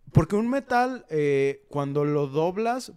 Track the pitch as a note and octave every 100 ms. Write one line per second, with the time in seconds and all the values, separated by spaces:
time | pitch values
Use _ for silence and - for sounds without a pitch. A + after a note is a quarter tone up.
0 | - - D#3+ G#3 A#3 C#4 C4+ A#3+ B3+ B3
1 | - D#3 D3 C#3 C#3 C#3 - D3 C#3 C#3+
2 | D3 D3 C#3 C#3+ E3+ F#3 A3+ B3+ -